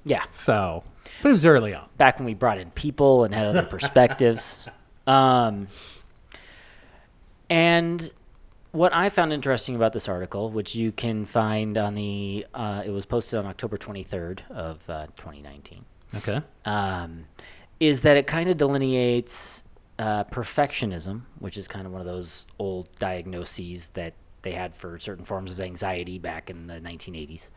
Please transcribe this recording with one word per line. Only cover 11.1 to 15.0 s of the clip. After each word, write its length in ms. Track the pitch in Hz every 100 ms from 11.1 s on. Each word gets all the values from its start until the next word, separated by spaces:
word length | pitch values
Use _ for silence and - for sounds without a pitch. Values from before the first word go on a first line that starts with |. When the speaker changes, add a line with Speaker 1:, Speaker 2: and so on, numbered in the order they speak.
| 110
Speaker 1:
find 540 | 104 120 107 107 107 107
on 160 | 104
the, 520 | 104 104 101 101 98 -
uh, 300 | - 110 101
it 60 | 101
was 160 | 101 98
posted 320 | 120 - 113
on 80 | 98
October 320 | 92 113 101
twenty-third 640 | - 101 95 95 85 95 -
of, 280 | 175 82 80 -
uh, 160 | 80